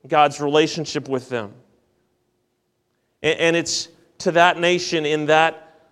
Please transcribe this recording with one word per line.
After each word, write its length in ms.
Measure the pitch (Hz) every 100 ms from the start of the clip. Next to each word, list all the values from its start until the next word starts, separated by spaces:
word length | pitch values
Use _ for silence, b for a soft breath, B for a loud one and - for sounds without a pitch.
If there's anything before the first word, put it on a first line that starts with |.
| 139
God's 320 | 151 147 143
relationship 680 | 147 151 156 165 147 151 131
with 200 | 135 127
them. 260 | 120 101 117 _ _ _ _ _ _ _ _ _ _ _ _ _ _ _ _
A-, 180 | 151 160
and 140 | 165
it's 340 | 170 151 - - _ _ _
to 140 | 185
that 260 | 165 175 165
nation 480 | 170 180 175 165 151
in 200 | 151 151
that 520 | 160 160 160 - _ _